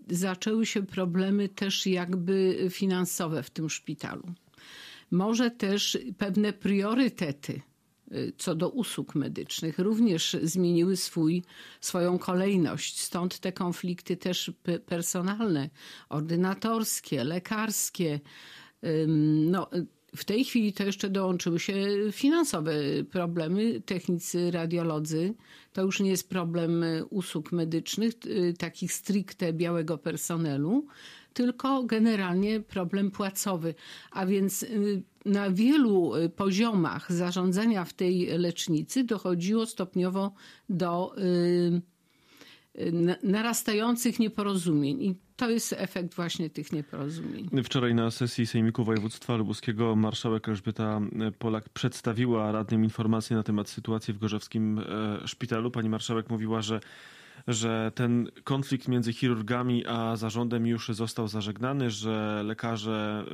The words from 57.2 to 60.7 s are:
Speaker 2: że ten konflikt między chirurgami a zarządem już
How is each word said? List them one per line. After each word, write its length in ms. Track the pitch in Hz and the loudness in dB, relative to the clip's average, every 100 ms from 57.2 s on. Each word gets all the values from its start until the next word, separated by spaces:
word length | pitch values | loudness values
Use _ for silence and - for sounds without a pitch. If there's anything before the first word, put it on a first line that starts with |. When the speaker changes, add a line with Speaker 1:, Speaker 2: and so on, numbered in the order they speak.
| - - 127 | -20 -10 -4
Speaker 2:
że 440 | 113 113 113 110 | -2 0 0 -2
ten 360 | - 123 120 117 - | 0 2 2 0 -6
konflikt 440 | - 139 135 131 - | -2 -2 0 -2 0
między 240 | 123 117 | 0 0
chirurgami 760 | 117 131 113 107 123 123 120 - | 0 0 2 0 0 2 0 0
a 300 | 117 113 113 | -2 0 -2
zarządem 500 | 110 110 120 117 | -2 -2 0 0
już 220 | 117 | 0